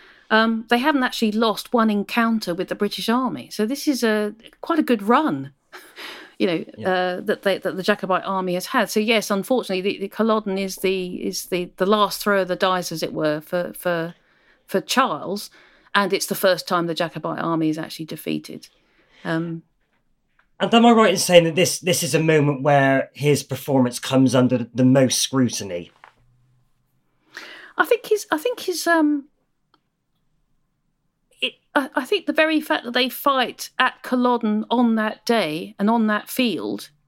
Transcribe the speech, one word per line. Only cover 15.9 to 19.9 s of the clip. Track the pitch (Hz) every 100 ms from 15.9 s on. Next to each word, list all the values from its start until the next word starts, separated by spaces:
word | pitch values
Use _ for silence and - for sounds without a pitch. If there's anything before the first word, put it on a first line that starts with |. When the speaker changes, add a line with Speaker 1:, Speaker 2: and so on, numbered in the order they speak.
Speaker 1:
and | 202 196
it's | 180 -
the |
first | 180 196 175 -
time | 180 170
the |
Jacobite | 160 165 160 165 -
army | - 165 160
is | 156
actually | - - 156
defeated. | 160 - 80 151 - - _ _ _ _ _
Um, | 175 165 170 165 - _ _